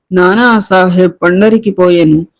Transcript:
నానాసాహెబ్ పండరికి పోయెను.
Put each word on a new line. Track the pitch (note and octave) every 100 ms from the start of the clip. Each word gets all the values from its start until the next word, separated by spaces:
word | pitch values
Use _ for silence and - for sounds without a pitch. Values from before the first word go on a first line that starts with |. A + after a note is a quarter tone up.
| _
నానాసాహెబ్ | F3+ F3+ G#3 B3 A3+ G3 F#3 F#3 F3+ F3+ -
పండరికి | E3+ F3+ A3 A3 G#3+
పోయెను. | F#3+ F3+ F3 D#3+ D#3 F3 _